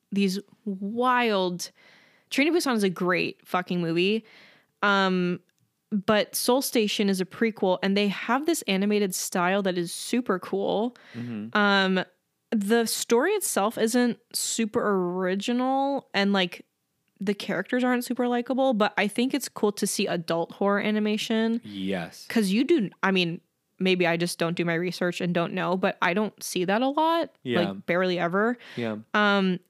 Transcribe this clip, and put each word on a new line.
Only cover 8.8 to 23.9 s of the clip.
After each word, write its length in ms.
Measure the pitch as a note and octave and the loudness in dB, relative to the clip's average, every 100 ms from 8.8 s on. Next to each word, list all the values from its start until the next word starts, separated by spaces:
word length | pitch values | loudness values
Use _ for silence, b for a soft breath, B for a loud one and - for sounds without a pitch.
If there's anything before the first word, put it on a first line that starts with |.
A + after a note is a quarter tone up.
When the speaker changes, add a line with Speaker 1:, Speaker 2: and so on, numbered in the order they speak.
| G#3 G#3 G3+ | 2 2 0
Speaker 1:
style 480 | - - F#3+ F3 G3+ | -2 -4 0 2 2
that 160 | F#3+ F3+ | 0 -2
is 140 | E3+ | -4
super 460 | - - A#3+ B3 F#3 | -8 -4 -2 0 -4
cool. 580 | - G3 G3 F#3 A#3+ - B A#3 | -4 -4 0 0 -2 -6 B -12
Speaker 2:
Mm-hmm. 400 | A#2+ G#3+ A#2 G#3 | -8 -8 -2 2
Speaker 1:
Um, 480 | G3+ G3 F#3+ F#3 - _ _ _ - | 4 4 2 0 -2 _ _ _ -4
the 360 | A3 G3 A#3 A3+ | -2 2 2 0
story 460 | - - A#3 E4+ | -2 2 2 2
itself 460 | G#4 - G3+ G3+ - | 0 -2 0 0 0
isn't 400 | A3 B3 A#3+ - _ | 0 2 2 -2 _
super 500 | - - - A3 A#3+ G#3 G3 F3 F3+ | -8 -4 -2 -2 0 0 2 0 0
original, 880 | F#3 G3 A3 B3 B3+ C4+ C#4 C#4 - | -2 -2 -2 -2 0 0 -2 -4 -4
and, 180 | G3 G3+ | 0 2
like, 320 | G3 F3+ - - _ _ _ _ - | 2 0 -4 -20 _ _ _ _ -6
the 140 | G3 | -4
characters 500 | G3+ - F3+ G3 B3+ | -4 -4 -4 -2 0
aren't 200 | B3 B3 | 0 0
super 220 | A#3+ B3 B3 | -2 -2 -2
likable, 460 | B3 A#3+ B3+ C4+ | -2 -2 0 2
but 180 | G#3 G#3 - | 2 2 2
I 80 | G3+ | 0
think 260 | - B3+ | 0 0
it's 140 | C#4+ - | -2 -6
cool 240 | - G#3 | -2 -2
to 140 | G3+ G3+ | 0 -2
see 200 | - G3 | 0 0
adult 460 | F3 E3 E3 E3 | -2 -2 -2 -2
horror 280 | - G3 G3+ | -2 0 0
animation. 800 | G#3+ G#3+ G#3+ G#3+ - A3 A3+ A#3 | 0 0 0 -2 0 0 0 -2
Speaker 2:
Yes. 640 | G#2 C#3+ F#2+ F#2 E2 - - | -6 -6 -2 -2 -6 -12 -4
Speaker 1:
'Cause 220 | A#3 F#3+ | 0 2
you 140 | G#3 | 2
do, 260 | C#4 E4 F#3 - | 4 2 0 -2
I 100 | F#3+ | 0
mean, 280 | F#3+ E3+ E3+ _ _ _ - | 2 0 -2 _ _ _ -2
maybe 280 | F#3 | 2